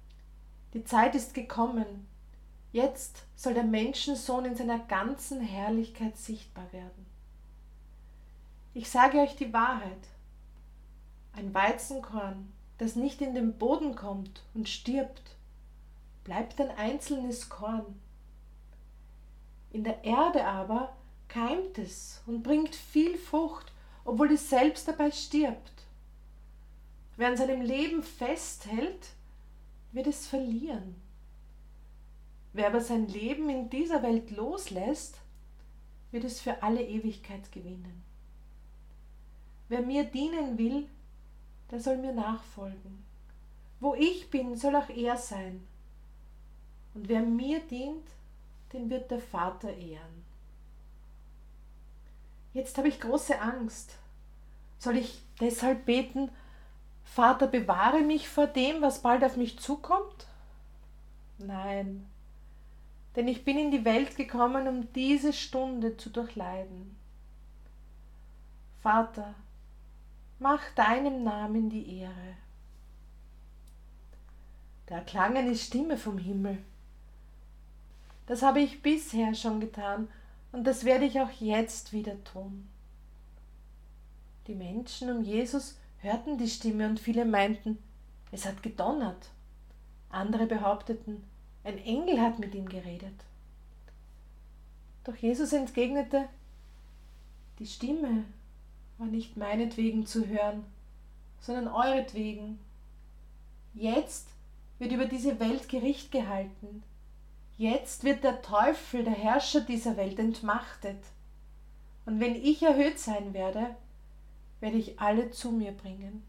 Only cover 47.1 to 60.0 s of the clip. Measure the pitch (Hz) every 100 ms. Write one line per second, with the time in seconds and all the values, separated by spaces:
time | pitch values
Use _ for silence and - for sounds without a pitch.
47.1 | 226 233 233 269 320 320 247 277 320 -
48.1 | - - - - - - 254 233 254 -
49.1 | 240 - 180 180 196 208 190 170 156 165
50.1 | 170 - - - - - - - - -
51.1 | - - - - - - - - - -
52.1 | - - - - 254 262 - 285 - 233
53.1 | 294 - - 220 262 226 - - - -
54.1 | - - - - - - - 240 247 -
55.1 | - - - 233 - 254 262 - 247 254
56.1 | 262 269 - - - - - - - -
57.1 | - 240 254 269 247 190 180 226 311 302
58.1 | 302 - 294 294 262 262 320 285 - 240
59.1 | 247 262 247 240 - - 285 - 381